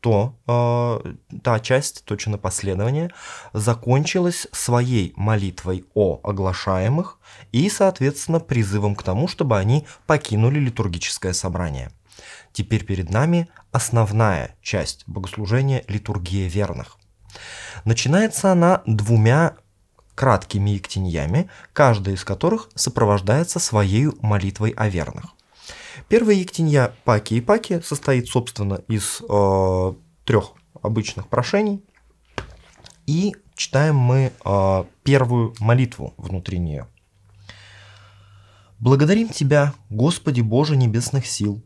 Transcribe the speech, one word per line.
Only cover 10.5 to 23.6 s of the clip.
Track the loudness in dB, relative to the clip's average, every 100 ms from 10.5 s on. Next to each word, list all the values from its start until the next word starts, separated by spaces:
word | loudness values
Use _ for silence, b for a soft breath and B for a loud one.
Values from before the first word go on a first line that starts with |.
| 2
литургическое | -2 -2 -4 -4 -6 -6 -4
собрание. | -4 -4 -4 -4 -6 -10 -16 _ B B B B
Теперь | -8 -2 -2
перед | -2 -6 -2
нами | 0 2 2 0 B _
основная | -4 0 2 2 2 2 2 -4 -12
часть | -6 -4 -4 -8 -12
богослужения, | -10 -10 -8 -2 0 2 -2 -2
литургия | -8 -4 -6 -4 -4 -2
верных. | -2 -4 -4 -12 -18 _ _ _ B B B B B -2
Начинается | 0 2 2 2 0 2
она | 4 4 4
двумя | 2 -2 2 4 6 4 2 -2 _ _ _ _ _
краткими | -2 2 2 0 -2 0
ектеньями, | -2 -4 -6 -4 -2 0 -2 -2 B B
каждая | 2 4 4 0 -4
из |
которых | -4 -2 0 0 -6
сопровождается | -6 -4 2 2 2 2 0 0
своею | -4